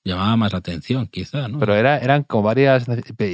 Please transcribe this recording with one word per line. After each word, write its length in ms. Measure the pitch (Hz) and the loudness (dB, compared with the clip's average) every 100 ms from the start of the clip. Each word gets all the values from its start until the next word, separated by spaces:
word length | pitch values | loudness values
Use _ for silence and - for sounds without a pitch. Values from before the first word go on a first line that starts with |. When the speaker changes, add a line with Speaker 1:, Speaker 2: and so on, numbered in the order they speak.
Speaker 1:
llamaba 320 | 92 90 104 117 | -6 -2 0 2
más 160 | 104 | 0
la 80 | 90 | -2
atención, 480 | 90 82 - 127 120 | -6 -6 -4 -4 -4
quizá, 400 | 90 - 147 123 | -8 -8 -6 -6
¿no? 100 | 143 | -2
Speaker 2:
Pero 140 | 101 104 | 2 4
era, 220 | 123 147 | 4 2
eran 260 | 123 143 | 2 0
como 200 | 139 113 | 0 0
varias 440 | 104 120 139 131 123 | 2 4 4 4 0
naci-, 280 | 113 - 113 104 | -6 -6 -6 -4